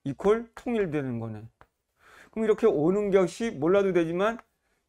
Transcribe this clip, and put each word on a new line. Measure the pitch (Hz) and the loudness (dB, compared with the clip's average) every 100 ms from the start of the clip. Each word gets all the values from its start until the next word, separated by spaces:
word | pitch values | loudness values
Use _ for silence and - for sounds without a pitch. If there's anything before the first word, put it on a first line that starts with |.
이퀄 | 139 139 196 226 233 - | -10 -2 2 2 0 -10
통일되는 | - 233 190 147 131 117 | -4 -2 -2 -2 -4 -6
거네. | 113 107 113 _ _ _ _ _ _ - - | -8 -12 -16 _ _ _ _ _ _ -20 -12
그럼 | 220 226 | -4 0
이렇게 | 214 220 | 2 2
오는 | 151 156 196 208 | 2 2 2 2
것이 | 190 175 - 233 | 2 2 -2 -6
몰라도 | 143 156 202 196 | -2 2 2 4
되지만 | 175 165 175 208 233 - _ _ _ | 2 0 0 -2 -4 -12 _ _ _